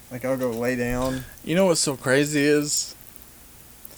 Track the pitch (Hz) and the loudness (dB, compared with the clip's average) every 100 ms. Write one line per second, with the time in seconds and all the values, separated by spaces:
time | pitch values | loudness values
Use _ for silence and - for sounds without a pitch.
0 | - 123 127 135 127 113 120 127 120 123 | -16 -8 -4 -2 -2 -2 -2 -2 -2 -2
1 | 131 131 127 - - 165 196 160 - 131 | -2 -4 -10 -12 -2 2 4 2 0 -2
2 | 131 131 147 151 147 147 147 - - - | 2 2 2 2 2 2 0 -4 -6 -12
3 | - - - - - - - - - | -20 -20 -20 -20 -20 -20 -20 -20 -20